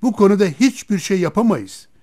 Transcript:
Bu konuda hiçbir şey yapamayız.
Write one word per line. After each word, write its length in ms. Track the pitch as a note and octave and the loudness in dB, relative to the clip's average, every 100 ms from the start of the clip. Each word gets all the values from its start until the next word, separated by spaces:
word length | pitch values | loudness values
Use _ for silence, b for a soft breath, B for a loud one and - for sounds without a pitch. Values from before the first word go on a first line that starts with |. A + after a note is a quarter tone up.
Bu 100 | A#3+ | -6
konuda 320 | G#3 G3+ G3+ | 2 2 4
hiçbir 540 | G3 C#3 B3+ - - G3 | 0 0 0 0 -6 -6
şey 220 | - F#3+ | -4 -2
yapamayız. 680 | E3+ G#3 A#3 D#3 G2 - - _ | -2 0 0 0 -6 -18 -20 _